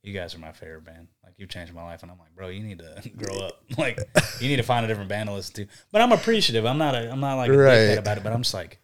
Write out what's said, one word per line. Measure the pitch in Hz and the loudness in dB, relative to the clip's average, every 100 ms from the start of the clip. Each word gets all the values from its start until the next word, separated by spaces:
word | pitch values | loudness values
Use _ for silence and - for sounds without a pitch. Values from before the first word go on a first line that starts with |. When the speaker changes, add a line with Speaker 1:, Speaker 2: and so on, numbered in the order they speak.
Speaker 1:
you | 101 | -10
guys | 98 85 80 | -10 -10 -12
are | |
my | 80 | -16
favorite | 82 80 80 | -18 -20 -20
band. | 80 82 85 _ | -20 -20 -20 _
Like, | 92 87 | _ _
you've | 98 | -18
changed | 92 85 | -16 -16
my | 82 | -16
life." | 85 82 | -16 -16
And | 87 | -20
I'm | 90 | -20
like, | 80 87 | _ _
"Bro, | 95 | -14
you | 92 | -12
need | 107 90 | -12 -14
to | 82 95 - | -18 -18 -18
<laughs> | - | -12
grow | 101 98 | -10 -8
up. | 95 - _ - | -10 -12 _ -4
Like, | 139 113 - - - - | -4 -4 0 0 0 -4
you | 123 | -2
need | 139 | -2
to | |
find | 117 120 | 0 0
a | 113 | 0
different | 107 98 | -4 -4
band | 101 107 | -6 -6
to | |
listen | 101 95 - | -8 -10 -14
to." | 101 - _ | -14 -16 _
But | 208 | 2
I'm | 247 | 4
appreciative. | 214 - 220 - 113 | 4 4 2 2 0
I'm | 110 139 | 0 0
not | 151 | 0
a, | 123 117 | -2 -4
I'm | 131 | -4
not, | 139 135 | -4 -2
like, | 123 | 4
a | 139 | 8
Speaker 2:
Right. | 135 | 10
Speaker 1:
dickhead | 120 107 107 | 8 6 4
about | 104 101 | 0 -4
it, | |
but | 101 | -2
I'm | 117 | -2
just | 120 | -2
like | 98 87 - | -6 -10 -16